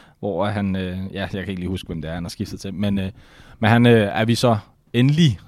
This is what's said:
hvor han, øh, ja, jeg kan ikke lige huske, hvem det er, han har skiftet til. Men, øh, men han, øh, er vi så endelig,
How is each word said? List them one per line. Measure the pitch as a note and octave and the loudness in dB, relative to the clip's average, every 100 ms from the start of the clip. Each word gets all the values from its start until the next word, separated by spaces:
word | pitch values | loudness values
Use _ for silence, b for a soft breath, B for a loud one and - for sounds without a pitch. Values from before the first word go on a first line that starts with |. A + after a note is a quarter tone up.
| b b | b b
hvor | G2+ E2+ G#2 | -6 -2 -2
han, | G#2 G2 F#2+ | -2 -2 -2
øh, | F#2 F#2 F#2+ | -4 -6 -8
ja, | F#2+ | -8
jeg | F2+ | -6
kan | G2+ F2+ | -6 -8
ikke | F#2 | -6
lige | F2+ | -6
huske, | F#2 - | -6 -8
hvem | E2 | -10
det | D#2 | -8
er, | F2 | -8
han | |
har | E2+ | -10
skiftet | - G2 G2+ | -8 -10 -10
til. | G2 | -10
Men, | F2+ G2+ G2 | -4 -2 -2
øh, | F#2+ - b b b b | -6 -10 b b b b
men | A2 | 2
han, | A#2+ A#2+ | 6 6
øh, | A#2 G2+ | 6 4
er | F#2 A2+ | 0 0
vi | A#2 | 2
så | B2 G#2 - _ _ | 2 0 -4 _ _
endelig, | A#2+ C3 D3+ D#3 F#2 | 2 2 4 4 2